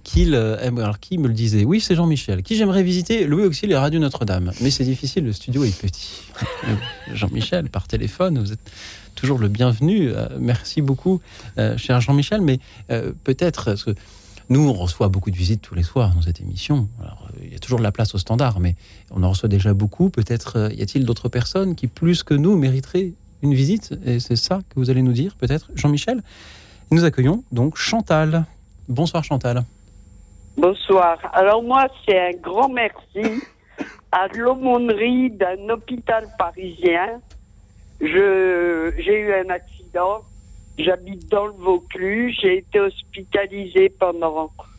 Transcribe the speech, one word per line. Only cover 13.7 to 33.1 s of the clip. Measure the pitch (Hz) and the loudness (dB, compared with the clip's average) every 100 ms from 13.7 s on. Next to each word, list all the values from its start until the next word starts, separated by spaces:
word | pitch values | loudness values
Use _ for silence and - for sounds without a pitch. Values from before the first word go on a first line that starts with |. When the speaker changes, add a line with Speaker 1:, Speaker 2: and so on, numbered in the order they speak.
| 104 | -2
Speaker 1:
que | - 98 - - - - - | -4 -6 -10 -20 -20 -20 2
nous, | 131 147 | 4 4
on | |
reçoit | 98 90 - 104 | 2 -2 0 0
beaucoup | 95 101 | 2 -2
de | 90 | 0
visites | 90 110 | 0 0
tous | - 87 | -4 -4
les | |
soirs | 85 131 104 85 | -2 2 2 2
dans | |
cette | 82 80 | 0 -2
émission. | 92 92 - 147 101 - | -6 -8 -2 0 0 -6
Alors, | 82 - - | -16 -16 -18
euh, | - | -16
il | 82 | -16
y | 85 | -14
a | |
toujours | - 120 | -2 0
de | |
la | 107 | 0
place | 90 110 101 | 0 -2 -4
au | |
standard, | - 117 131 95 | -2 0 0 0
mais | 87 87 - - - | 0 -2 -8 -20 -8
on | 95 | -2
en | 90 | 0
reçoit | 95 110 | 2 2
déjà | 101 101 | 2 4
beaucoup. | 98 101 - 185 | 2 0 2 0
Peut-être, | 120 101 117 - 117 | 2 -2 -2 -2 -2
euh, | 107 | -2
y | - | -2
a-t-il | 101 135 | -4 0
d'autres | 120 117 117 | 0 -2 -2
personnes | 123 120 190 190 165 | -4 -2 -2 -2 -2
qui, | 123 | -6
plus | - 165 170 | 0 2 2
que | - | 2
nous, | 143 165 190 | 2 4 4
mériteraient | 131 131 - 180 185 - - - | 4 0 -2 -2 -4 -8 -20 -4
une | 143 | 2
visite. | 131 139 220 - - | 2 2 0 -2 -6
Et | 127 120 | -2 -2
c'est | - 120 | 0 -2
ça | - 190 - | 0 -2 -2
que | 135 | -2
vous | 127 | 2
allez | 131 | 4
nous | 127 | 4
dire, | 120 185 - | 2 -2 -2
peut-être, | 123 156 - 143 | -2 -2 -4 -2
Jean-Michel. | 147 147 220 247 - - - - - - - | 0 2 0 -2 -4 -18 -20 -20 -20 -20 0
Nous | 165 | 4
accueillons | 165 - 127 220 - | 4 4 2 2 -2
donc | 120 143 - | 0 0 0
Chantal. | - 226 208 156 156 165 160 - - - - | -2 -2 2 2 2 0 -2 -8 -20 -18 -6
Bonsoir, | 123 170 165 | -2 0 -2
Chantal. | - 135 123 123 120 - - - - - - - - - | -2 -2 0 -2 -4 -10 -20 -20 -20 -20 -20 -20 -10 2
Speaker 2:
Bonsoir. | 175 196 - 190 175 165 - | 2 2 2 4 4 2 0
Alors | 185 196 220 | 4 4 4
moi, | 233 262 262 - - | 4 2 2 0 0
c'est | 185 | 2
un | 180 180 | 2 -2
grand | 170 202 269 | -4 0 0
merci | 247 214 - - | 0 -4 -6 -12